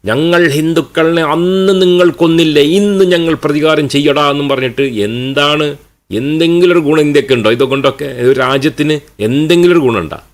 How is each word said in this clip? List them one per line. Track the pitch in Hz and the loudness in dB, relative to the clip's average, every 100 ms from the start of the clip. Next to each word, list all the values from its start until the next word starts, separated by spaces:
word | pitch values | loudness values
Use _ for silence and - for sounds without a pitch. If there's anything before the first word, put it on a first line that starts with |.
| 95 | -4
ഞങ്ങൾ | 120 165 175 170 | -2 0 2 2
ഹിന്ദുക്കളെ | 143 160 165 - - 160 170 | 0 0 -2 -2 -2 0 0
അന്ന് | 156 160 175 190 190 190 | -2 -2 0 0 0 2
നിങ്ങൾ | 185 180 175 | 2 4 2
കൊന്നില്ലേ, | - 170 165 160 147 | 2 0 2 2 2
ഇന്ന് | 147 185 208 196 185 | 2 2 0 2 2
ഞങ്ങൾ | 175 165 | 2 -2
പ്രതികാരം | 156 151 147 156 156 139 | -2 -2 0 0 0 0
ചെയ്യടാ | 143 147 143 147 | 0 0 0 0
എന്നും | 143 143 | -2 -2
പറഞ്ഞിട്ട് | 135 131 117 | -4 -4 -4
എന്താണ്, | 135 110 104 117 131 135 143 151 147 143 _ _ _ | -4 -2 -4 -4 -4 -2 0 0 -2 -6 _ _ _
എന്തെങ്കിലും | 104 139 156 165 170 180 | -6 -4 0 0 2 2
ഒരു | 175 | 2
ഗുണം | 147 156 | 2 0
ഇന്ത്യക്ക് | 147 143 113 | 2 0 0
ഉണ്ടോ? | 123 107 | 0 2
ഇതൊക്കെ | 120 131 | 0 0
കൊണ്ടൊക്കെ | 139 139 - 147 123 | 0 -2 -4 -10 -2
ഒരു | 123 | 0
രാജ്യത്തിന് | 135 127 139 143 - 151 151 - - | 2 0 0 -2 -2 -2 -2 -6 -6
എന്തെങ്കിലും | 107 135 156 175 175 | -2 -2 0 2 2
ഒരു | 170 | 2
ഗുണമുണ്ടോ? | 131 110 78 73 _ | 2 -2 -4 -10 _